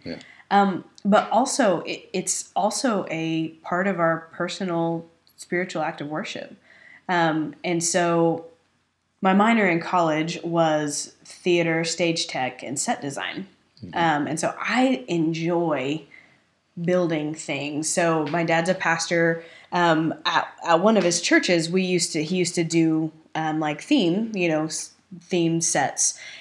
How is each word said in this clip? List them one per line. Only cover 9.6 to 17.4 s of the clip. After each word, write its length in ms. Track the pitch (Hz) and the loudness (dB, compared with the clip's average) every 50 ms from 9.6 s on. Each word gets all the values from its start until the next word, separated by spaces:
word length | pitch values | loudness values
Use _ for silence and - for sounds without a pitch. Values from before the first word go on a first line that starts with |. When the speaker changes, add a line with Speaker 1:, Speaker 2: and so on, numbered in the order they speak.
| 208 | 4
Speaker 2:
in 140 | 185 170 170 | 4 2 0
college 580 | 165 - - 180 170 160 151 156 160 165 165 - - | 0 0 2 2 2 2 2 0 0 -2 -4 -6 -6
was 720 | 175 165 170 165 160 156 151 151 147 143 - - - - _ - | -2 2 2 4 4 2 2 0 -2 -4 -6 -8 -10 -14 _ -20
theater, 580 | - - - - 180 175 175 170 165 165 165 170 | -20 -20 -4 0 2 2 4 2 2 0 0 -2
stage 420 | 165 - - 180 170 165 165 - | -2 -2 0 0 0 0 -2 -4
tech, 360 | - - 147 131 127 - - - | -4 -4 -4 -4 -4 -6 -8 -10
and 160 | - 123 - | -8 -6 -4
set 220 | - - 247 - | -4 -4 -4 -4
design. 460 | - 143 135 - 92 87 82 - 190 - _ _ _ _ _ _ 214 | -6 -6 -6 -6 -6 -6 -8 -8 -12 -12 _ _ _ _ _ _ -16
Speaker 1:
Mm-hmm. 140 | 180 165 | -8 -2
Speaker 2:
Um, 300 | 180 170 165 156 147 147 | 0 2 2 2 2 0
and 120 | - 151 160 | -2 -2 -2
so 160 | - - - - | -2 -4 -4 -4
I 460 | - - 208 240 254 269 254 - - - | -4 -2 0 2 2 2 2 0 -2 -2
enjoy 920 | 175 170 160 160 165 160 165 165 180 170 175 165 151 139 131 139 151 160 - - - - - _ _ _ _ _ _ _ _ _ _ 180 | 0 0 2 0 0 0 0 0 0 2 0 0 0 -2 -2 -4 -4 -6 -8 -14 -20 -20 -20 _ _ _ _ _ _ _ _ _ _ -4
building 540 | 170 170 180 180 180 165 165 151 151 151 156 | 0 0 2 2 2 0 0 -2 -2 -4 -6
things. 540 | 156 | -8